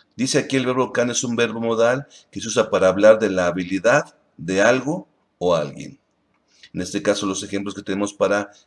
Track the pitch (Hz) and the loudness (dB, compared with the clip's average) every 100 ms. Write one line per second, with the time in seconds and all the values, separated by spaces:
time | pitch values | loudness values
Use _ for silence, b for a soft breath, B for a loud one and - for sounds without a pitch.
0 | _ - 262 - - 135 123 127 123 - | _ -6 0 0 0 -2 0 -2 -2 0
1 | 120 117 127 117 117 113 113 113 117 131 | -2 -2 -4 -2 -2 -2 -2 2 2 0
2 | 139 B B 98 113 117 - 95 92 92 | -6 B B -12 -4 0 0 4 4 6
3 | 107 110 107 92 87 87 87 95 104 139 | 6 6 4 0 0 -2 -4 -2 2 2
4 | 156 _ _ - 80 95 107 127 131 175 | 0 _ _ -14 -4 2 4 2 0 -6
5 | - _ _ - 90 85 73 - 67 - | -8 _ _ -6 0 0 -2 -10 -18 -20
6 | _ _ _ _ _ b b - 90 101 | _ _ _ _ _ b b -10 -6 -4
7 | 104 98 101 90 101 98 101 95 98 95 | -2 -2 -2 -6 -6 -8 -8 -10 -6 -4
8 | 101 - 98 101 101 b | -4 -2 0 0 -4 b